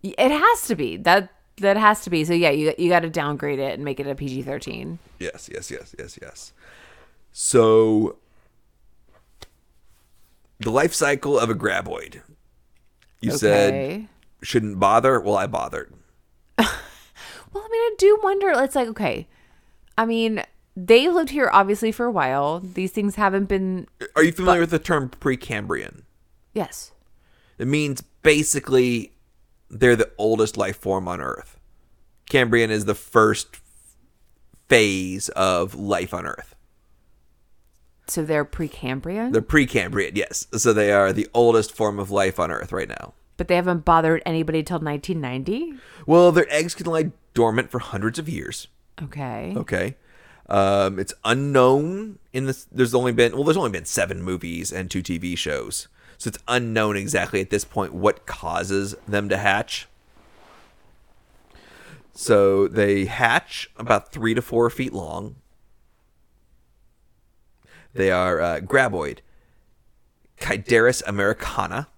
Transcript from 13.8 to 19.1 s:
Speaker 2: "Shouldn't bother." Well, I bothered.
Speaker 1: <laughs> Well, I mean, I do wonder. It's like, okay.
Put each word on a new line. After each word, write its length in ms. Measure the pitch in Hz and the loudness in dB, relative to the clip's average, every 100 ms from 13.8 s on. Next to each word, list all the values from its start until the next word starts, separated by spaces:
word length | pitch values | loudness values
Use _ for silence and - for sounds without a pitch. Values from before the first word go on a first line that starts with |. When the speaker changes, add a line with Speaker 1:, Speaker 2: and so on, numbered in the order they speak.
| 135 190 214 _ _ _ | -4 -8 -14 _ _ _
Speaker 2:
"Shouldn't 360 | - 123 107 95 | -2 -2 -2 2
bother." 400 | 98 113 131 123 | 4 6 4 2
Well, 160 | 101 101 | 2 0
I 100 | 98 | 0
bothered. 460 | - - - - - _ _ _ _ _ - | -4 -6 -8 -12 -20 _ _ _ _ _ -2
Speaker 1:
<laughs> 60 | 220 - - - _ - - - - | -2 -2 -14 -20 _ -20 -20 -20 -12
Well, 140 | 392 | -12
I 40 | 440 | -4
mean, 100 | 453 | -2
I 140 | 466 427 | -2 4
do 220 | 392 427 | 4 6
wonder. 280 | 403 392 392 | 2 0 2
It's 240 | 277 269 | 2 2
like, 140 | 277 233 | 0 -4
okay. 380 | 220 185 | -2 -4